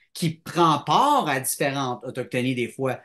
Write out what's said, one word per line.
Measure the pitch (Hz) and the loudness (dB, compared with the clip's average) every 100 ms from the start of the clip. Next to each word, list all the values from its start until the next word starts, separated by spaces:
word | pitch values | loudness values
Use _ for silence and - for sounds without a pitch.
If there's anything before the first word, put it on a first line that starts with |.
| _ | _
qui | - 170 | -4 -4
prend | 160 - 170 165 147 | -4 -4 2 4 4
part | - 170 269 294 160 | 2 4 4 2 0
à | 131 | -2
différentes | - - 147 139 131 123 | -4 -2 -2 -2 -4 -6
autochtonies | 131 123 120 127 127 | -8 -10 -6 -2 -2
des | 123 117 | -2 -4
fois, | - 135 120 | -4 -4 -6